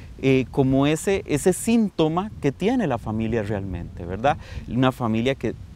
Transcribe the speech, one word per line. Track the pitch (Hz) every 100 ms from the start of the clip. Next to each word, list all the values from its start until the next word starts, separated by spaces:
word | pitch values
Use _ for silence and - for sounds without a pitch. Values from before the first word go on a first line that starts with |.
| - -
eh, | 135 131 120
como | - 131 135 143
ese, | 160 208 196
ese | - 143 190
síntoma | 180 - 233 208 - 156 175 208 -
que | 143
tiene | - 196 262 165
la | 117
familia | 113 110 110 113
realmente, | 104 101 98 87 85 -
¿verdad? | 87 95 135 160 - - -
Una | 120 127
familia | 127 117 110 123
que | 135 113 - -